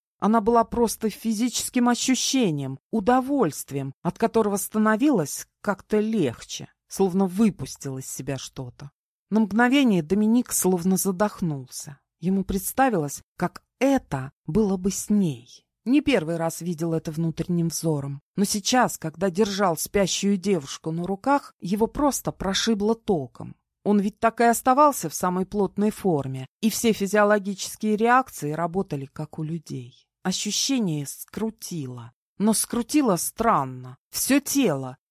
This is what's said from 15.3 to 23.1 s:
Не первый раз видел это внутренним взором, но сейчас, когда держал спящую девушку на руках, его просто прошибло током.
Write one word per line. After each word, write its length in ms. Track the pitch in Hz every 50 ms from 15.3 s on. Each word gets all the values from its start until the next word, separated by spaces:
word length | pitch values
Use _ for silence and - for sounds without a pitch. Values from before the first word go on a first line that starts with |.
| 135 113 - - - - _ _ _ _ _
Не 160 | 220 262 302
первый 360 | 302 302 269 208 156 151 170 165
раз 240 | 165 165 - -
видел 320 | 165 175 175 147 170 170 160
это 180 | 160 - 170
внутренним 560 | 156 156 165 165 156 - 160 - 175 175 165 165
взором, 540 | 160 - - 165 156 143 139 139 139 143 - _ _
но 80 | - 202
сейчас, 540 | 196 - 214 196 - 247 254 233 175 - -
когда 320 | - 160 147 170 185 196
держал 480 | 165 175 226 202 202 190 208 185 165 -
спящую 600 | - - - 202 196 170 - - - 196 202 190
девушку 540 | 170 202 196 170 139 139 - - - 165
на 140 | 160 170 175
руках, 480 | 185 196 190 - 269 285 285 - - - _
его 280 | - 175 196 202 226 220
просто 440 | - - 294 285 247 - - 185
прошибло 640 | - - - 185 190 - - 226 226 202 202 214 226
током. 600 | 226 _ -